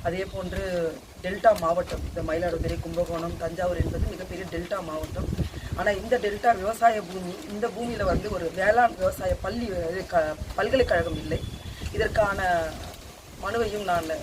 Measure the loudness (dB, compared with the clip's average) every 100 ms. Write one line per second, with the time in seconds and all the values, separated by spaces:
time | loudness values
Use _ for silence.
0 | -2 -2 -4 -4 -4 -4 -2 0 -2 -4
1 | -14 -10 -6 6 6 8 4 2 2 -4
2 | -4 -4 0 0 0 0 0 -2 -2 -2
3 | 0 0 -4 -4 -4 -2 0 0 -2 -2
4 | -4 -4 -8 -8 -6 -6 -4 -6 -4 -6
5 | -6 -6 -4 -2 -4 -4 -8 -2 0 0
6 | 2 2 2 2 4 4 2 4 4 4
7 | -2 -6 -6 -8 -8 -4 -2 -2 -4 -2
8 | 2 2 0 -2 -2 2 2 6 4 4
9 | 0 0 -2 0 -2 -4 -4 -2 -2 -4
10 | 0 2 2 -2 -6 -2 2 4 6 4
11 | 2 -2 -2 -4 -4 -8 -10 -8 -6 0
12 | 0 4 4 4 2 2 0 -4 -10 -12
13 | -16 -18 -18 -8 -4 0 0 0 0 0
14 | 0 -4